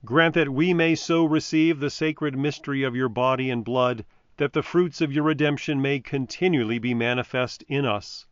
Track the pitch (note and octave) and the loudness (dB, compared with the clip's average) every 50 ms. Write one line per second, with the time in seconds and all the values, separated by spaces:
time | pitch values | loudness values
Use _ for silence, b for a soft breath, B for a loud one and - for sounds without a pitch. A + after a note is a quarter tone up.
0 | - - A#2 D#3 E3 E3 - E3+ D#3 C#3+ C3+ C3 E3 F3+ F3+ E3+ E3 E3 E3 D#3 | -8 0 2 4 4 4 4 2 0 2 2 0 2 2 4 4 4 2 2 0
1 | - - E3+ E3 E3 D#3 D3+ D#3 - - - D#3+ D#3 E3 E3 C#3 C#3+ C#3 - - | 0 0 2 2 2 4 2 0 0 0 2 4 4 4 2 0 -2 -6 -4 -2
2 | D#3+ D#3 D3+ - D3+ D3 C3 C3 C#3 D3+ C#3+ - - C#3+ C#3 C3+ C3+ C3 A#2+ B2 | -4 -4 -2 -2 -4 -4 -2 -2 -2 -2 -4 -6 -8 -6 -4 -2 -2 -2 -2 -2
3 | C3 B2+ G#2+ B2 B2 C3 C3 B2+ C3 C3 B2+ A#2+ A2 A#2+ B2 B2+ B2+ B2 B2 A2 | -2 -2 0 0 0 0 2 0 -2 -2 -2 -4 -4 -2 0 0 2 0 0 -4
4 | G#2 - _ _ _ _ _ - D3 C#3+ - D#3 C#3+ - - F3 F3+ E3+ C#3 - | -10 -16 _ _ _ _ _ -4 -4 -2 0 -2 -4 0 2 2 2 2 0 -2
5 | E3 D3 C3+ D3+ D3 D#3+ D3+ C3 D3+ D3 D3 - - - D3+ C3+ C3+ C#3 C#3+ C3+ | -2 0 0 0 2 2 2 2 2 0 0 -2 -2 -2 -2 0 0 0 0 -2
6 | A#2 - - C#3 C3 A2+ - - F3 F#3 F3 C3+ A#2 G#2+ A2+ A#2+ A2 B2 B2 A#2 | -4 -4 -4 -4 -4 -4 -4 0 0 2 4 2 2 0 -2 -2 -2 -2 0 0
7 | A2+ A#2+ B2 B2 A#2 - - B2+ B2 A#2 - - - _ C#3 C#3+ C#3 B2 G#2 G2+ | 0 0 0 -2 -4 -4 -2 -4 -2 -4 -6 -16 -10 _ -4 -2 0 0 -2 -2
8 | F#2+ - - - - _ | -4 -10 -18 -18 -20 _